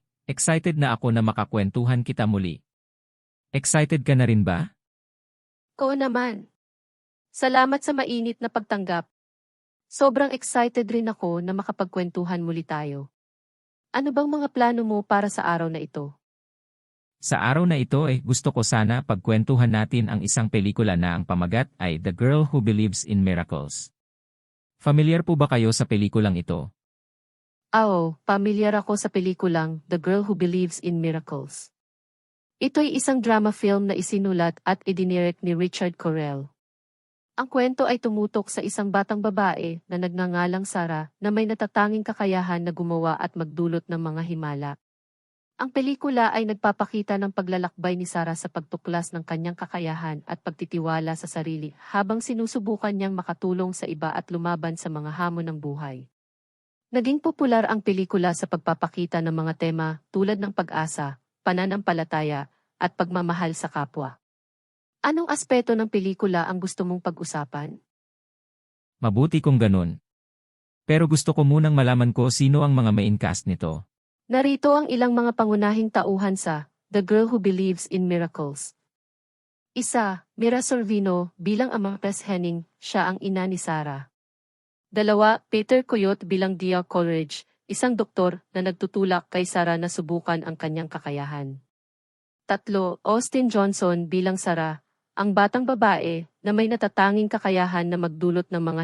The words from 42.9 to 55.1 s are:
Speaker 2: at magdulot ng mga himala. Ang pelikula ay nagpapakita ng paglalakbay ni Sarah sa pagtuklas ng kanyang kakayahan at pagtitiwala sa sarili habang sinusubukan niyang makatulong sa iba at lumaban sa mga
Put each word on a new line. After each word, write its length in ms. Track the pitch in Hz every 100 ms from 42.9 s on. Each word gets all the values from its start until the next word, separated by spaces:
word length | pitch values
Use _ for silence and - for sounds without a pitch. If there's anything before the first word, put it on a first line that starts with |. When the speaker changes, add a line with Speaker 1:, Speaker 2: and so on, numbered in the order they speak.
| 170 165 156
Speaker 2:
at 160 | 175 -
magdulot 480 | 160 147 170 165 -
ng 80 | 165
mga 260 | 165 156 165
himala. 440 | 165 151 143 143 143 _ _ _ _ _ _ _ -
Ang 160 | 262
pelikula 640 | 269 262 277 285 254 226 -
ay 80 | 220
nagpapakita 640 | 208 214 202 202 220 202 202
ng 160 | 196
paglalakbay 640 | 196 185 185 180 - 180 180
ni 80 |
Sarah 320 | 175 175 165 165
sa 160 | 175
pagtuklas 640 | - 156 170 - 170 170 175
ng 80 |
kanyang 320 | 160 165 170 175
kakayahan 640 | 175 180 165 160 165 151 -
at 160 | 175
pagtitiwala 720 | - 156 175 170 160 160 160 160
sa 160 | 165
sarili 400 | 170 156 160 151 143 - 202
habang 240 | 196 226
sinusubukan 720 | - 233 226 262 202 208 214
niyang 240 | 202 196 190
makatulong 560 | 175 175 190 185 185
sa 160 | 180 -
iba 240 | 156 160
at 160 | - - 175
lumaban 400 | 170 170 165 165
sa 160 | -
mga 240 | 156 151